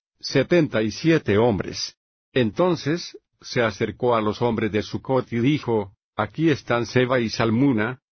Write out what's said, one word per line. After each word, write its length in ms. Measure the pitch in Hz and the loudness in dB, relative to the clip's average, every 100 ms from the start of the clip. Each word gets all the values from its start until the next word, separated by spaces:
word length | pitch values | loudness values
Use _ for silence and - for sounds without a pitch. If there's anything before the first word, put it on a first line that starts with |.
| _ _ | _ _
setenta 640 | - 139 127 175 143 113 | -4 -2 2 2 2 0
y 80 | 110 | -2
siete 480 | - 160 156 - 101 | -2 0 2 2 2
hombres. 580 | 120 95 87 80 - - _ _ _ | 2 2 -4 -8 -12 -14 _ _ _
Entonces, 840 | 135 113 101 180 160 139 170 - - _ _ | -2 0 2 0 0 -2 -6 -8 -18 _ _
se 220 | - - | -8 -2
acercó 540 | 113 98 110 - 123 113 | -2 -2 -6 -2 0 2
a 60 | |
los 200 | 107 98 | 0 0
hombres 300 | 120 104 107 | -2 0 -2
de 100 | 104 | -2
Sucot 500 | 95 107 - 131 - | -4 -6 -2 -2 -2
y 60 | 117 | -2
dijo, 560 | 123 147 - 113 98 - _ - | 0 0 0 -2 -2 -10 _ -6
"Aquí 340 | 107 - 160 | -6 -2 0
están 380 | 135 - 120 113 | 0 0 -2 0
Seba 320 | 127 123 127 | 0 2 2
y 100 | 113 | 0
Salmuna, 720 | - 113 110 143 113 110 127 _ | 0 0 2 2 2 -2 -6 _